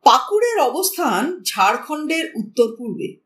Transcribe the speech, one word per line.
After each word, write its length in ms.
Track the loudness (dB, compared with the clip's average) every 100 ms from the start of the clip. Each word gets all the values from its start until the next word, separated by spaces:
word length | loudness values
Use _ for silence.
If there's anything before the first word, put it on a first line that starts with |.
পাকুড়ের 560 | 8 6 4 0 0 2
অবস্থান 800 | 0 0 -4 -2 -2 0 -2 -6
ঝাড়খণ্ডের 880 | -8 0 2 0 -6 -8 -4 -4 -4
উত্তর 420 | -8 -8 0 0 0
পূর্বে 380 | -10 -8 -10 -12